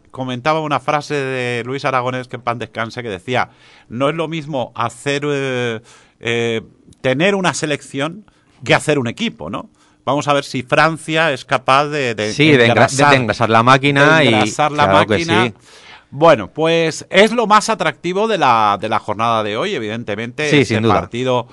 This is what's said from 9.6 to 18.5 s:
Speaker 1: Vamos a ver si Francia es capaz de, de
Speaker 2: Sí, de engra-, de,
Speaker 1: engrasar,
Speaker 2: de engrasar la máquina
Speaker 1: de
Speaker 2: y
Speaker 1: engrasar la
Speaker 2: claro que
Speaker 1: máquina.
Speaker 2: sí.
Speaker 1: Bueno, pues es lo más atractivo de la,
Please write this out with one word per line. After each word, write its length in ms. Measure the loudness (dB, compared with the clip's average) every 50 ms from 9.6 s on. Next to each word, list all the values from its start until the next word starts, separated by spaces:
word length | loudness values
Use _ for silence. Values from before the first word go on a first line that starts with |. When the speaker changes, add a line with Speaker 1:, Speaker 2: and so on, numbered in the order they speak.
| -12 -14 _ _ _ _ _ _ -4
Speaker 1:
Vamos 240 | -4 -2 -2 0 0
a 40 | 0
ver 120 | 0 0
si 180 | -4 -8 -8 -4
Francia 680 | -2 2 2 2 2 0 -4 -6 -4 -2 0 0 0 -2
es 100 | -4 -6
capaz 440 | -4 -4 -2 0 2 2 2 2
de, 280 | 0 -2 -4 -4 -2 -2
de 160 | -2 -4 -2
Speaker 2:
Sí, 160 | 0 2 4 6
de 20 | 6
engra-, 40 |
de, 80 | 6 6 4
Speaker 1:
engrasar, 380 | 4 4 2 2 2 2 4 4
Speaker 2:
de 40 | 4
engrasar 320 | 4 2 0 0 0 2 4
la 140 | 4 4 6
máquina 560 | 6 4 4 4 2 2 4 4 4 4 4
Speaker 1:
de 60 | 4
Speaker 2:
y 20 | 4
Speaker 1:
engrasar 420 | 2 2 0 0 0 0 -2 0
la 140 | 2 0 2 4
Speaker 2:
claro 160 | 4 4 4
que 60 | 2 0 0 0
Speaker 1:
máquina. 200 | 0 0 0 0
Speaker 2:
sí. 60 | -2 -4 _ _ -20 -20 -20 -20 -20 -20 -20 _ -12
Speaker 1:
Bueno, 360 | -2 4 6 6 6 4 2 -6
pues 540 | -6 -2 0 0 2 0 0 -2 -4 -6 -8 0
es 200 | 4 4 4 4 2
lo 120 | 0 2
más 240 | 4 4 2 2 2
atractivo 580 | -2 -2 -2 -4 -4 _ -6 -4 -2 -2 -2
de 120 | -2 0 2
la, 400 | 2 4